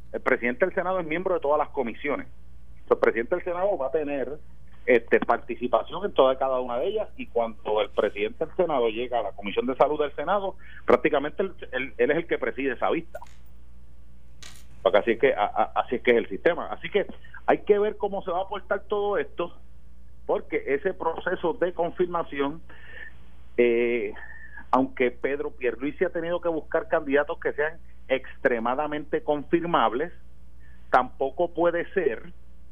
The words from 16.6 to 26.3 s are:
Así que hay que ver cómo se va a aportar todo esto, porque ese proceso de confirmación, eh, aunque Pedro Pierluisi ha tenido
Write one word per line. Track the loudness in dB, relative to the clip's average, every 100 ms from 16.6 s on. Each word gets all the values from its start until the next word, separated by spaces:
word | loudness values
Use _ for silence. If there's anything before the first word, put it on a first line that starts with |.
| -4
Así | -6 -2
que | 0 0 -6 -10 -4 2
hay | 4
que | 6 4
ver | 4 0
cómo | -4 -2
se | -2
va | -2
a |
aportar | -2 -4 -2 -4
todo | -2 -2 0 0
esto, | -2 -4 -6 -6 -12 -12 -12 -10 -10 -8 -2
porque | -2 0 -4 0
ese | 0 0
proceso | -2 -2 -2 -2 0 0
de | 0 0
confirmación, | 0 -2 0 -2 -2 -2 -2 -2 -2 -10 -12 -10 -10 -10 -10 -12 -12 -4 4
eh, | 6 6 2 0 -2 -6 -10 -10 -10 -8 2
aunque | 4 4 2 0
Pedro | 2 -2 -2 -4
Pierluisi | -2 -2 0 -2 0
ha | 0
tenido | 0 -2